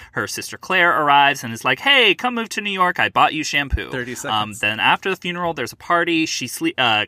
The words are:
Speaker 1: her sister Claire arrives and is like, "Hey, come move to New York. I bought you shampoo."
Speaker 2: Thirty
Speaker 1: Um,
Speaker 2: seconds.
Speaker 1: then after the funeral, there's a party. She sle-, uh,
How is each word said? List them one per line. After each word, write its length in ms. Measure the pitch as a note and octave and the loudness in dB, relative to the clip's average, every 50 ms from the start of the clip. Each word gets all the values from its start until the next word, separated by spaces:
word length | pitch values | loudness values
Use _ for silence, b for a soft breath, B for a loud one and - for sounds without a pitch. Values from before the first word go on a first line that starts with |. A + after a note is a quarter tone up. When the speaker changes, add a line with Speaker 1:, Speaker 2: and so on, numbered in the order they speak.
| B B - | B B -6
Speaker 1:
her 140 | B2 G#2 | -6 -4
sister 320 | G2 - A2 - - A2 - | -4 -6 -8 -10 -10 -12 -12
Claire 420 | - - F#3 F#3 E3+ F3 C3 C#3+ | -6 -2 2 4 4 4 4 4
arrives 420 | D3+ C#3+ C#3+ C#3+ C#3+ C#3+ C#3+ C3+ - | 4 4 6 6 6 4 2 0 -4
and 80 | A2+ A2+ | -8 -8
is 100 | A2+ - | -4 -2
like, 140 | B2+ C3 - | -2 -2 0
"Hey, 340 | - C#4 C#4 C4 A#3 G3+ E3+ | 2 2 4 4 4 4 2
come 200 | - - B3 A#3+ | 2 -2 -4 -4
move 160 | A#3 A3 G3+ | -4 -6 -6
to 100 | - A3 | -6 -6
New 80 | G#3 G#3 | -6 -4
York. 300 | G3 F#3+ F3+ F3+ - - | -2 0 0 0 2 0
I 80 | A2 G#2 | 0 0
bought 240 | - B2 D3 B2+ C3+ | 2 2 2 2 2
you 100 | D#3 C#3+ | -2 -4
shampoo." 480 | - - C#3+ C#3+ C3 - A2 - - | -4 -2 -4 -2 -2 -4 -4 -4 -6
Speaker 2:
Thirty 220 | C3+ C3 A#2+ B2 A#2+ | -8 -8 -8 -8 -10
Speaker 1:
Um, 40 | |
Speaker 2:
seconds. 420 | - - C#3+ A2 G#2+ G#2+ G#2+ G#2 G#2 | -10 -6 -2 -2 -2 -2 -4 -6 -4
Speaker 1:
then 180 | - G#2 A2 A2 | -4 -2 -2 0
after 280 | F#2+ B2+ F3 - - G3 | 2 2 2 2 0 -4
the 80 | F#3 | -4
funeral, 380 | - - F3 F3 F3 F3+ E3 D#3+ | -4 -4 -6 -4 -4 -4 -4 -4
there's 180 | D3 A#2+ G#2+ - | -4 -6 -8 -8
a 40 | |
party. 500 | - - - F3 E3+ E3+ F3 E3 D#3+ D#3+ | -8 -4 0 0 2 2 2 0 0 0
She 200 | D#3+ - - C3+ | -2 -2 -6 -6
sle-, 280 | A#2+ - - D#3+ D#3+ - | -8 -6 -4 -4 -2 0
uh, 300 | - B2+ A#2 G#2+ G#2+ G#2 | 0 0 2 2 0 0